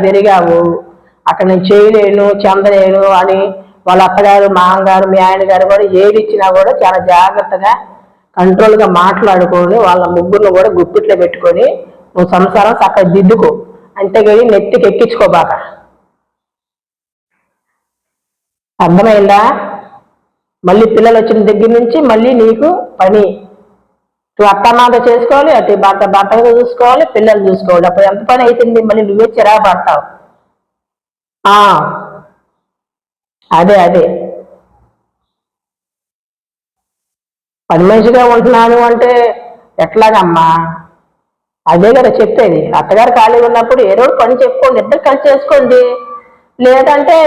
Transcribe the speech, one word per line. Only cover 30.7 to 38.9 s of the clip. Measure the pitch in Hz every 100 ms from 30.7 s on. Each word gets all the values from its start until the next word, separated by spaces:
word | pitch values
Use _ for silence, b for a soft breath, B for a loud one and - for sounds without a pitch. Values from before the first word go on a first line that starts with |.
| _ _ _ _ _ _ _ 202
ఆ, | 208 202 170 151 - - - - _ _ _ _ _ _ _ _ _ _ _ -
అదే, | 170 185 202
అదే, | 175 185 160 - - - - _ _ _ _ _ _ _ _ _ _ _ _ _ _ _ _ _ _ _ _ _ _ _ _ _ _ _ _ _ _ _ -
పని | 165 180
మనిషిగా | 220 214 247 247
ఉంటున్నాను | 233 233 240 233 240
అంటే | 240